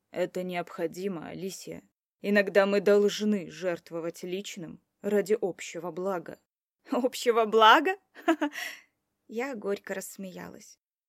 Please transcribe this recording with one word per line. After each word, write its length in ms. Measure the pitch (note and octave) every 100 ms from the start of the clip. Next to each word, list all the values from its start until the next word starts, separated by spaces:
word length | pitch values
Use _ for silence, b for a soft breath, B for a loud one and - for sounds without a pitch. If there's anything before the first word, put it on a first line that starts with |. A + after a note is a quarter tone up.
| _
«Это 320 | E3 F3+ F#3
необходимо, 840 | F#3 F3 E3+ - E3 F3 G3 E3 E3
Алисия. 560 | D#3+ F#3+ - - E3 - _ _ _
Иногда 420 | G3+ G#3 G3 F#3+ G3
мы 160 | G3+
должны 720 | G3 G3+ G#3 G3 G#3+ G3+ D#3
жертвовать 720 | D#3 F#3 E3+ - E3 E3 E3
личным 580 | F#3 F#3 G3+ - D#3 F3 _ _
ради 340 | G3+ G3+ G3 G#3+
общего 520 | F#3+ - - E3+ F3
блага». 480 | D#3+ F#3+ F3+ - - _ _ _ _ -
«Общего 560 | C#4+ B3 - B3 A3+ A3
блага?» 500 | A3 A3 C#4+ D4 G4 _ - -
<laughs> 260 | D#4+ D4 B B B B _ _ _ -
Я 260 | A3 C4+
горько 400 | A3+ G3 G3+ -
рассмеялась. 840 | F#3+ - - F#3+ F3 F3+ - - _ _ _